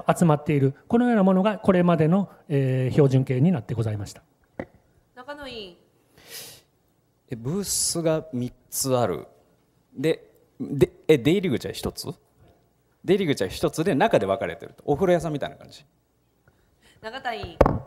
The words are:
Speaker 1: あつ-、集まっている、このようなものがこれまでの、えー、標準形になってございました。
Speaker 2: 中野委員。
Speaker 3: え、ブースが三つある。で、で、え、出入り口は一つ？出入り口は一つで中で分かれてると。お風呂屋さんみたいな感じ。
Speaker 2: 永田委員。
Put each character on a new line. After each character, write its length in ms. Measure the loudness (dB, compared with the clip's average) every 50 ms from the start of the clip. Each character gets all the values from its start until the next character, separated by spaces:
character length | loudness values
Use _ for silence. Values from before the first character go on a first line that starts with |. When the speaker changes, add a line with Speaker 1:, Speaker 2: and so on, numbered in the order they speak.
| 0
Speaker 1:
あ 80 | 0 2
つ-、 60 | 4
集 60 | 4
ま 100 | 4 4
っ 80 | 2 0
て 100 | 0 0
い 60 | 2
る、 140 | 2 0 0 -4 _
こ 120 | 0 0 2
の 60 | 2
よ 60 | 2 2
う 20 |
な 80 | 4 4
も 100 | 4 4
の 100 | 4 2
が 140 | 0 -2
こ 140 | 0 2 2
れ 120 | 4 4 4
ま 140 | 4 4
で 100 | 4 4
の、 220 | 2 2 2 0 -4 -8 -16 _ -4
え 380 | -2 0 0 0 0 0 -2 0
ー、 20 |
標 180 | 4 4 4 6
準 140 | 4 2 2
形 180 | 2 0 2
に 100 | 2 2
な 80 | 2 0
っ 40 | -4
て 100 | -4 -4
ご 100 | -4 -2
ざ 80 | -2
い 60 | -4
ま 80 | -6 -8
し 80 | -10 -14
た。 80 | -18 _ _ _ _ _ _ _ -14 -14 -14 _ _ _ _ _ _ _ _ _
Speaker 2:
中 200 | -18 -16 -14 -14
野 120 | -12 -12
委 160 | -12 -12 -14 -14 -16
員。 80 | -20 _ _ _ _ _ _ _ _ -20 -20 -20 -18 -18 -18 -18 -20 -20 _ _ _ _ _ _ _ _ _ _ _ _ _ -14
Speaker 3:
え、 60 | -14
ブ 240 | -10 -8 -6 -6 -6
ー 40 | -4
ス 380 | -4 -4 -2 -2 -2 -2 -2
が 240 | 0 0 0 -2 -4 -6 -6
三 180 | -6 -6 -8 -10 _ _ _
つ 260 | -8 -6 -2 0 0
あ 100 | 2 2
る。 220 | 0 -2 -4 -10 -14 _ _ _ _ _ _ _ _ _ _ _ _ -8
で、 320 | -4 -2 -2 -2 -2 -8 -20 _ _ _ _ _ -12
で、 320 | -10 -6 0 2 2 2 0 0 _
え、 100 | 2 4
出 140 | 4 4 2
入 100 | 2 2
り 80 | 2 0
口 180 | -2 -2 -4
は 60 | -6 -8
一 180 | -8 -8 -8
つ？ 160 | -8 -8 -10 -12 -14 -14 _ _ _ _ _ _ _ _ _ _ _ _ _ _ _ _ -2
出 120 | 0 0
入 100 | 2 2
り 80 | 0 0
口 80 | 0 -2
は 40 |
一 220 | -4 -4 -2 -4 -2
つ 140 | -2 -2 -2
で 120 | 0 2
中 240 | 2 2 2 2 2
で 60 | 2
分 120 | 0 0
か 100 | -2 -2
れ 80 | -6 -8
て 100 | -10 -14
る 80 | -18 -20
と。 100 | -8 -4
お 100 | -4 -2
風 120 | 0 2
呂 60 | 2 2
屋 80 | 2
さ 80 | 0 -4
ん 40 | -6
み 60 | -6
た 80 | -8
い 20 | -10
な 60 | -10
感 140 | -14 -20 -20
じ。 160 | -20 -20 -20 _ _ _ _ _ _ _ _ _ _ _ _ _ _ _ _ _ _ _ _ _ _ _
Speaker 2:
永 200 | -14 -14 -12 -10
田 120 | -8 -8 -8
委 60 | -8
員。 180 | -8 -4 -2 0 0 0 0 -4 -8